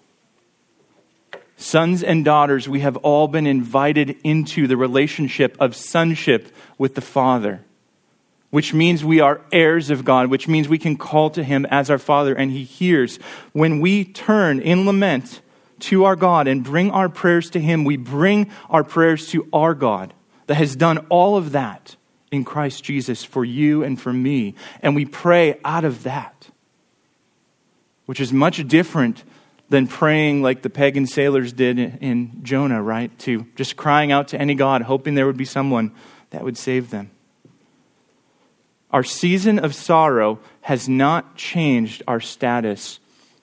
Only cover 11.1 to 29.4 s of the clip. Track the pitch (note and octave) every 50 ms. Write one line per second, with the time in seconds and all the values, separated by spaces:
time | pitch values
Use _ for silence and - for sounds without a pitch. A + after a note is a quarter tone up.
11.1 | - D#3 D#3 D#3 D#3 F3 D3+ C3 C#3+ C3+ C#3 - C3+ C#3+ C#3 C#3 D3 B2+ - -
12.1 | D3 C#3+ D3 C#3 C3 C3 C3+ C3+ C3 C#3 C3 B2+ - - F#3 F3+ E3+ C#3+ B2 A#2
13.1 | - - - - - - - - - D3+ D#3 D#3+ D#3 D3 D#3+ F#3 G3+ G#3 F#3 -
14.1 | - - - - G#3+ G#3+ F#3+ D#3+ C#3 C3 - D#3+ F3+ F#3 F#3+ G3+ G3 G3 G3+ F#3
15.1 | D3 B2+ - - - - - _ _ _ _ _ _ - - - G3 F#3+ F#3+ G3
16.1 | F#3+ D#3 F#3 F3+ F3 D#3+ C#3+ C3+ C3+ C#3 B2 C3 C#3+ E3+ F#3 G3+ - F#3+ F#3+ F3
17.1 | D3+ - - F3+ E3+ E3+ E3+ - - F3 D3+ D#3+ E3+ D#3+ D3+ C#3 D3 C3 A#2+ A#2+
18.1 | C#3 C#3+ E3+ G3 G#3 G#3 G3+ G3+ - - - - - D#3+ D3+ - - E3+ E3 E3
19.1 | D#3+ D#3 D#3+ - - D#3+ - - - D#3 D#3 E3 E3 C#3 B2+ A#2 G#2 F#2 F#2+ F#2
20.1 | - _ _ _ _ _ _ - D3 D3+ D#3+ C#3+ C3 C3 E3 E3 D#3+ D#3+ - -
21.1 | F3 F3 F3+ G3+ G#3 G3 E3 D3 C3+ C#3+ B2+ G#2+ F#2+ - - - - _ _ _
22.1 | _ _ _ _ C#3+ C#3 B2 - - D3+ D3 C3+ B2+ - - - C#3+ C#3 A#2+ C3
23.1 | A#2+ - - - - C3+ A#2+ A#2+ A#2+ C#3 D3+ D3+ D3+ D3+ C3+ C#3+ C3 B2 - B2+
24.1 | B2 B2+ B2+ C#3 D3 B2+ A2 G2+ - - - - - - - D3 D3 D3 C#3 D3
25.1 | - - - F3 F3 E3+ E3+ D3+ C#3+ - - D3 D#3 E3+ D#3+ D3+ B2 A2+ - B2+
26.1 | C3+ C#3+ A#2 - - _ _ - _ _ _ _ _ _ _ _ _ _ _ _
27.1 | _ _ _ _ _ _ _ _ _ _ _ _ _ _ _ _ _ _ _ -
28.1 | C3 - C#3 A#2 C3 C3+ D3 E3+ E3 - D3 C3 D3+ E3 F3 - - D#3+ B2+ A#2
29.1 | A2 - - - - _